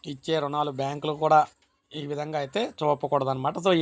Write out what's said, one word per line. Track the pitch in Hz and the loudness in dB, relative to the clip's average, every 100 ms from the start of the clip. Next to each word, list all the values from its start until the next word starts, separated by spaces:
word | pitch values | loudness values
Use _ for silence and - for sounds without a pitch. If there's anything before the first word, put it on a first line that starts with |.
| 151 | -12
ఇచ్చే | 139 - 160 | -10 -2 -2
రుణాలు | 143 147 147 135 | 0 -2 -2 -2
బ్యాంకులు | 139 147 151 151 | -4 -4 -4 0
కూడా | 156 156 147 - _ _ _ | 4 6 4 -2 _ _ _
ఈ | 151 143 | -10 -6
విధంగా | 147 151 156 | -6 -4 -6
అయితే | 139 202 277 - | -4 -4 -4 -2
చూపకూడదు | 151 139 143 143 131 | 0 0 0 0 0
అనమాట. | 131 139 170 | -2 -2 0
So | 190 170 | 2 4